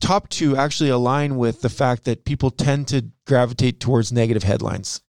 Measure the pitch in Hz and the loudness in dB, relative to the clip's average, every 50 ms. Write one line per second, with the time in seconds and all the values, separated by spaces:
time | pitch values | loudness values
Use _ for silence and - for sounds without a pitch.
0 | - - 190 202 - - - - 160 147 135 135 139 151 - - 156 139 127 123 | -2 0 0 0 0 -4 -4 -2 0 2 2 2 0 0 0 0 0 2 2 2
1 | 123 123 135 143 147 143 135 127 120 117 113 - - 113 - - 143 127 123 113 | 2 2 2 0 0 -2 0 0 0 0 0 -2 -4 -4 -2 0 0 0 0 -2
2 | - 123 113 - _ - 147 - 139 131 - - - 143 139 143 139 - 143 131 | -2 -4 -4 -4 _ -4 -2 -2 -2 -2 -2 0 0 0 0 0 -2 -2 -2 -2
3 | 113 - - _ _ - 135 123 123 117 120 - 131 123 - - - 113 127 117 | -2 -4 -12 _ _ 2 2 2 2 2 0 0 0 0 0 -2 -2 0 0 0
4 | 110 - 120 120 113 113 117 104 90 98 98 - - - 90 95 95 - - - | 0 0 0 0 2 2 2 0 2 0 0 0 -2 -4 -6 -6 -8 -10 -12 -12
5 | - | -14